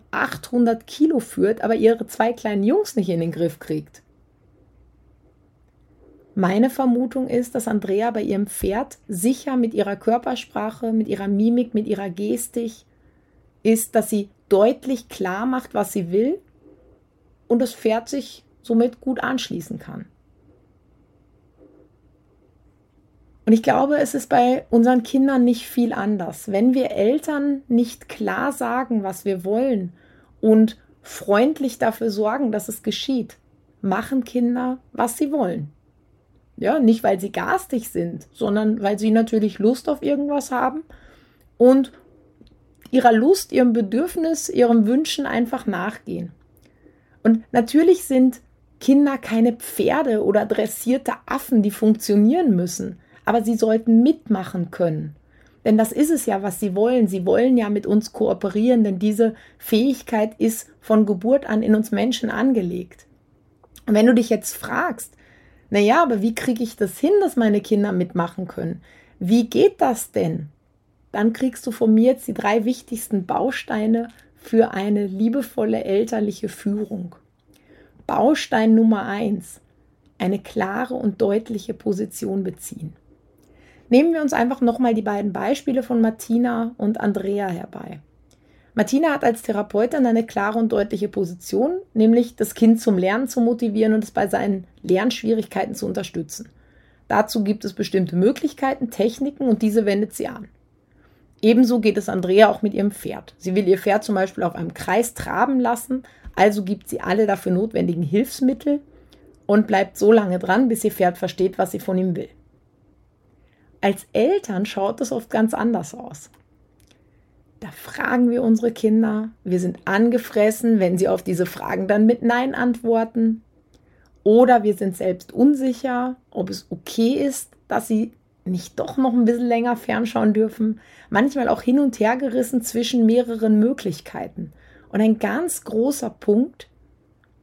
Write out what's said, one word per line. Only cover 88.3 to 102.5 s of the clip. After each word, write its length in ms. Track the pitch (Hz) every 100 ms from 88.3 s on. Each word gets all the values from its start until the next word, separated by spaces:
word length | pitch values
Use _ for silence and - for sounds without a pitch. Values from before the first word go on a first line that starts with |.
| _ _ _ _ 226
Martina 340 | 208 269 330
hat 160 | 285 240
als 160 | 233
Therapeutin 640 | - 202 208 208 247 311 247
eine 200 | 226 226
klare 320 | 208 202 220
und 140 | 226
deutliche 380 | 214 202 196 208
Position, 680 | 208 175 180 - 196 277 370 392
nämlich 440 | 220 220 233 233 -
das 180 | 214 -
Kind 240 | 226 226
zum 180 | - 190
Lernen 300 | 185 220 269
zu 140 | -
motivieren 520 | 233 233 233 208 220
und 120 | 220 214
es 60 |
bei 160 | - 196
seinen 400 | 190 196 190 - _
Lernschwierigkeiten 920 | - 185 226 - 220 226 - 190 196 208
zu 100 | 202
unterstützen. 640 | 190 190 170 156 - - _ _ _ _ _ -
Dazu 340 | - 214 226
gibt 220 | 202 214 208
es 80 |
bestimmte 420 | - 208 190 180 175
Möglichkeiten, 720 | 202 285 302 - 269 - 226
Techniken 600 | - 214 226 277 285 269
und 120 | 220
diese 240 | 220 220 202
wendet 280 | 196 208
sie 160 | - -
an. 180 | - - _ _ _ _ _ _ _ _ -
Ebenso 380 | 214 233 247 247
geht 180 | 220 202
es 120 | 202
Andrea 400 | 190 180 190
auch 120 | 214